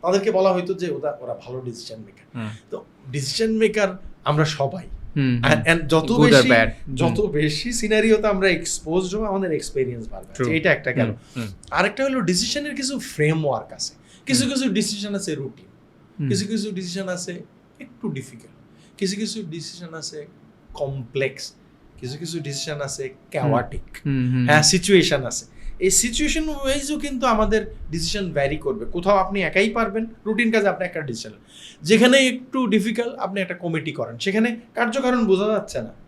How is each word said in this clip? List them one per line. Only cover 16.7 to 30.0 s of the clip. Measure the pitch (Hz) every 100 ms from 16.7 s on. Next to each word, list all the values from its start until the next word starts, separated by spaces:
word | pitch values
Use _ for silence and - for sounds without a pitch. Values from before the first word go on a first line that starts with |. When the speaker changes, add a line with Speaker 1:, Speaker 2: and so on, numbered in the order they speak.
Speaker 1:
ডিসিশন | 185 185 175 190
আছে | 180 - 175 - _ _ _
একটু | - - - 139
ডিফিকাল্ট, | 120 - - - - - - -
কিছু | 190 202
কিছু | 214 220
ডিসিশন | 180 165 - 175 175
আছে | 160 151 151 143 - - _ _
কমপ্লেক্স, | - 139 139 117 139 135 - - - - _ - -
কিছু | 127 147
কিছু | 165 165
ডিসিশন | 143 139 - 147
আছে | 143 - 131 - -
chaotic। | 151 127 117 123 - - - -
Speaker 2:
হুম, | 135 123
হুম, | 127 123
Speaker 1:
হ্যাঁ, | 151
Speaker 2:
হুম। | 151
Speaker 1:
সিচুয়েশন | 185 175 190 - 143 123
আছে। | - - - - -
এই | 185
সিচুয়েশন | 196 240 233 302 320 311
ওয়াইজও | 285 269 285 277 294
কিন্তু | 294 269 254
আমাদের | 220 214 214 214 - -
ডিসিশন | 160 - 208 190
ভ্যারি | 143 139 147
করবে। | 147 127 120
কোথাও | 175 185 202
আপনি | 185 196
একাই | 170 185 220
পারবেন, | 226 214 208